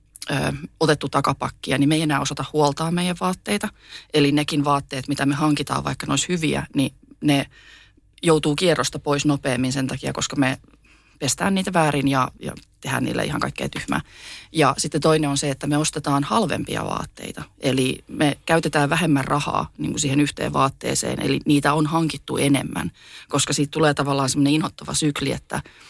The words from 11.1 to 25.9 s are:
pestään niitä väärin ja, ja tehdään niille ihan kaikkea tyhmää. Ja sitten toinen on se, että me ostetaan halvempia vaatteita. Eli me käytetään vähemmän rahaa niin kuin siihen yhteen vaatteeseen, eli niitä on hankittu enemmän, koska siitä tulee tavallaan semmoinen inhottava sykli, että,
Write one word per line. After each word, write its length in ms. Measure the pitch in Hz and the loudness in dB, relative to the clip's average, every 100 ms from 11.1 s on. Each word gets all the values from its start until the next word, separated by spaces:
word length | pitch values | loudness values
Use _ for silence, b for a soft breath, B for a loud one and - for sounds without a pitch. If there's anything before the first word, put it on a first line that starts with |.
| _ | _
pestään 360 | 135 - 196 | -4 0 0
niitä 180 | 190 190 | 0 0
väärin 360 | 180 156 143 135 | 2 4 4 2
ja, 220 | 139 127 - | 2 0 -4
ja 120 | - - - _ | -12 -12 -16 _
tehdään 240 | 135 123 | -6 -2
niille 200 | 127 - | -2 -2
ihan 160 | - - | -2 -2
kaikkea 280 | - - 139 | -4 -4 -6
tyhmää. 320 | - - - B B B B B | -6 -4 -4 B B B B B
Ja 220 | 165 135 139 | 2 2 2
sitten 220 | 160 160 | -2 0
toinen 300 | 160 156 143 | 4 4 2
on 80 | 143 | 0
se, 120 | 147 | -2
että 160 | 135 147 | -4 0
me 100 | 147 | 0
ostetaan 480 | 151 160 147 143 | 0 -2 0 0
halvempia 600 | 139 226 190 - - 55 | 2 0 0 -2 -2 -4
vaatteita. 580 | 55 50 - - - - - - | -4 -4 -6 -10 -12 -10 -14 -6
Eli 440 | 139 131 131 - - | 0 2 0 -2 -8
me 300 | - 151 - - | -2 -2 -2 0
käytetään 440 | 165 160 151 143 | 2 2 0 2
vähemmän 340 | 165 170 139 | 2 2 2
rahaa 460 | 131 147 - - - - | 2 -2 0 -2 -4 -6
niin 120 | 151 | -6
kuin 80 | - | -4
siihen 200 | 139 139 | 0 2
yhteen 320 | 143 - - | 0 -2 -2
vaatteeseen, 680 | 143 135 - - 139 - - | 0 0 -2 -4 -2 -2 -2
eli 200 | 139 139 | -2 0
niitä 280 | - 143 147 | 2 2 4
on 140 | 151 151 | 2 2
hankittu 500 | 160 160 - - - | 0 0 -4 -6 -2
enemmän, 560 | 139 139 - - - B B B - | 2 2 0 -6 -6 B B B -4
koska 240 | 139 - | -2 0
siitä 180 | 143 143 | 0 -2
tulee 240 | 156 156 | 2 2
tavallaan 360 | 143 143 139 131 | 2 0 0 0
semmoinen 220 | 147 139 | 2 4
inhottava 420 | 156 147 - 143 | 2 0 -6 -6
sykli, 380 | 147 151 143 139 | -2 -2 0 -2
että, 300 | 117 - - B B B | -4 -4 -8 B B B